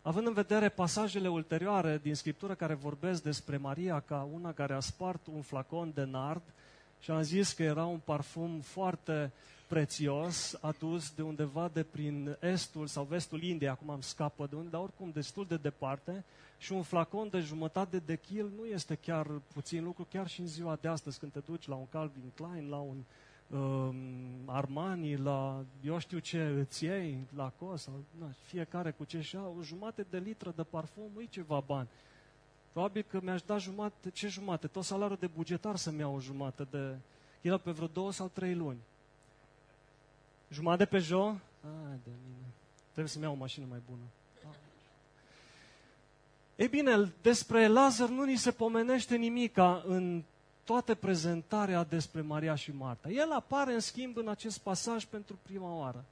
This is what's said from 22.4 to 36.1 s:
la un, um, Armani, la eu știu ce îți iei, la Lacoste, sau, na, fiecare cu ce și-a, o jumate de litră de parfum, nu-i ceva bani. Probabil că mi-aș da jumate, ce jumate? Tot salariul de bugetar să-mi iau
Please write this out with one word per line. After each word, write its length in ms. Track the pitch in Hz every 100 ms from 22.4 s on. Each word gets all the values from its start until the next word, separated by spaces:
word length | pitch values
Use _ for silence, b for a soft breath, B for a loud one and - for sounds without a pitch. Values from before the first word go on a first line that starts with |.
| 165 175 143
la 80 | 143
un, 200 | 143 135 127 B B B - 139
um, 360 | 135 135 131 131 131 127 127 127 131
Armani, 680 | 127 139 139 190 180 151 143
la 480 | 139 139 135 135 135 135
eu 180 | 139 165
știu 200 | - 170
ce 220 | - 170
îți 420 | 156 143 139 -
iei, 340 | 160 196 170 131 131 143
la 80 |
Lacoste, 460 | 131 - 180 170 139
sau, 140 | 135 147 165
na, 80 | 160 127
fiecare 480 | - 180 160 175 170
cu 120 | -
ce 180 | 147 165
și-a, 260 | 151 190 196 170
o 20 |
jumate 440 | 151 175 214 220 190
de 80 | 185
litră 360 | 196 214 185 165
de 80 |
parfum, 400 | 160 160 156 - 214
nu-i 140 | 208 233
ceva 340 | 196 156 147 135
bani. 220 | 139 120 B B B B B - - -
Probabil 340 | 165 196 202 208
că 100 | 190
mi-aș 180 | 185 185
da 160 | - 208
jumate, 520 | 185 202 208 - 185
ce 180 | - 202
jumate? 400 | 185 196 165 151
Tot 160 | 190
salariul 340 | 180 196 208 190
de 100 | 180 160
bugetar 400 | 165 175 214 190
să-mi 240 | - 151
iau 160 | 147